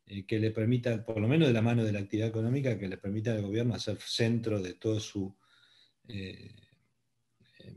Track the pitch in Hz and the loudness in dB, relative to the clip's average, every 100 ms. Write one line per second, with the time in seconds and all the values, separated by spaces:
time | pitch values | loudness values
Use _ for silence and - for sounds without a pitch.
0 | - 101 92 110 107 110 110 123 120 113 | -12 -12 -2 0 0 2 2 2 2 -2
1 | 113 110 110 160 151 113 113 117 110 101 | -2 0 4 6 6 6 4 4 2 0
2 | 101 107 113 110 113 139 131 104 95 - | -2 -2 0 0 0 0 0 -2 -4 -6
3 | 98 107 113 110 98 107 120 98 - 101 | -6 -4 -2 -2 0 0 0 -2 -4 -6
4 | - - 113 117 113 104 90 - 110 107 | -6 0 2 2 0 -2 -2 -4 -2 -2
5 | - 101 95 - _ _ _ _ _ _ | -2 -4 -6 -8 _ _ _ _ _ _
6 | - 98 95 92 95 - - _ _ _ | -14 -10 -10 -12 -18 -20 -20 _ _ _
7 | _ _ _ _ _ _ - | _ _ _ _ _ _ -20